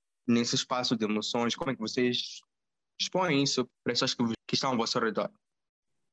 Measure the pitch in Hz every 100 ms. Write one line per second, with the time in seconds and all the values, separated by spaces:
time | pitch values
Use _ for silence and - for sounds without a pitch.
0 | _ _ - 117 117 131 - 127 123 113
1 | 107 107 104 120 117 - 135 120 110 -
2 | 123 120 - - - _ _ _ _ -
3 | - - 185 139 139 127 120 _ - 120
4 | 131 - 117 110 - - 139 123 113 123
5 | 113 101 98 _ _ _ _ _ _ _
6 | _